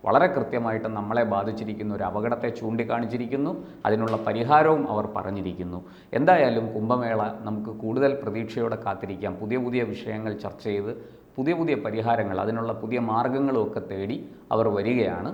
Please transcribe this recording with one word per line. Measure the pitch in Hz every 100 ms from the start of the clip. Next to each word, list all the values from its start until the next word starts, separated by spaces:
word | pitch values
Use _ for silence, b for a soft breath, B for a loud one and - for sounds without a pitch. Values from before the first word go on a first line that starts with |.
| -
വളരെ | 117 175
കൃത്യമായിട്ട് | 143 113 123 117 110 110
നമ്മളെ | 107 104 117
ബാധിച്ചിരിക്കുന്ന | 113 113 101 107 107 107 104 101
ഒരു |
അപകടത്തെ | 92 98 113 117 120
ചൂണ്ടിക്കാണിച്ചിരിക്കുന്നു. | - 113 113 113 117 113 117 120 135 147 170 B B 104
അതിനുള്ള | 107 113 110
പരിഹാരവും | 113 107 120 151 156 156 139
അവർ | 107 104 101
പറഞ്ഞിരിക്കുന്നു. | 92 98 92 90 90 90 - B B
എന്തായാലും | 117 151 180 135 113 110
കുംഭമേള | 110 110 123 120 110 107 - 110
നമുക്ക് | 107 107 107
കൂടുതൽ | 110 123 139 135
പ്രതീക്ഷയോടെ | 113 104 113 - 117 113 104
കാത്തിരിക്കാം. | 98 - 95 98 92
പുതിയ | 104 123
പുതിയ | 123 123
വിഷയങ്ങൾ | 113 - - 107 110
ചർച്ച | 104 101 -
ചെയ്ത് | 110 101 101 120 - - - -
പുതിയ | 135
പുതിയ | 165 165 127
പരിഹാരങ്ങൾ, | 110 110 110 117 101 92
അതിനുള്ള | 101 113 113
പുതിയ | 107 110 123
മാർഗ്ഗങ്ങളും | 117 110 127 135 139 131 101
ഒക്കെ | - 90
തേടി | 98 98 147 B B B
അവർ | 110 110
വരികയാണ്. | 101 101 123 101 87 104